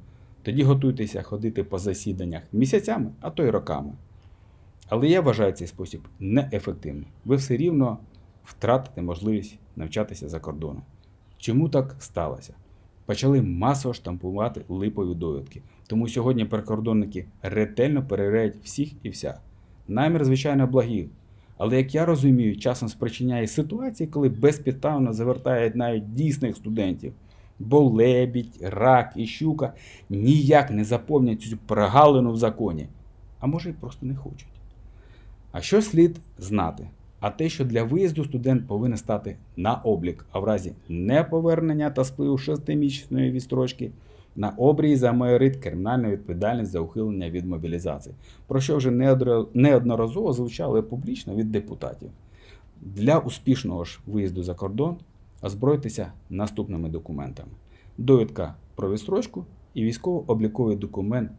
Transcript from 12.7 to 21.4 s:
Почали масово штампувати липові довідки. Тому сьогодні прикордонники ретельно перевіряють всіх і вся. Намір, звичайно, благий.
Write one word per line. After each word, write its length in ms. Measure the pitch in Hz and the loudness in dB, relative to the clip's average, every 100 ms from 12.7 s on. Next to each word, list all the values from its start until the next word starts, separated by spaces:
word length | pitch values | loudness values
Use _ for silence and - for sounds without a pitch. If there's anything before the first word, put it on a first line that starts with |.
| - - - - | -20 -20 -14 -6
Почали 360 | 104 135 139 | 0 2 4
масово 520 | 101 87 113 135 131 | 2 0 0 0 -2
штампувати 680 | 120 87 87 92 98 117 107 - | -6 -8 -8 -6 -4 -4 -4 -8
липові 460 | 92 104 104 92 | -4 -4 -2 -4
довідки. 480 | 85 82 71 67 - - - - | -4 -4 -6 -10 -18 -20 -20 -4
Тому 220 | 110 117 | -2 -2
сьогодні 360 | 123 120 127 | 0 0 0
прикордонники 800 | 107 110 104 110 113 110 101 90 87 - | 0 -4 -2 -4 0 0 0 -6 -12 -10
ретельно 640 | 98 101 107 113 135 143 135 | -4 -2 0 2 2 2 0
перевіряють 500 | 98 101 110 110 - | 0 2 2 0 -4
всіх 300 | - - 147 - | -8 -6 -6 -6
і 60 | - | -12
вся. 320 | - 71 - - - - - - | -8 -10 -10 -16 -20 -20 -20 -4
Намір, 360 | 107 156 165 | 0 2 2
звичайно, 420 | 135 131 147 139 127 | 2 2 2 2 4
благий. 440 | 131 117 107 76 - - - | 4 2 -2 -6 -12 -20 -20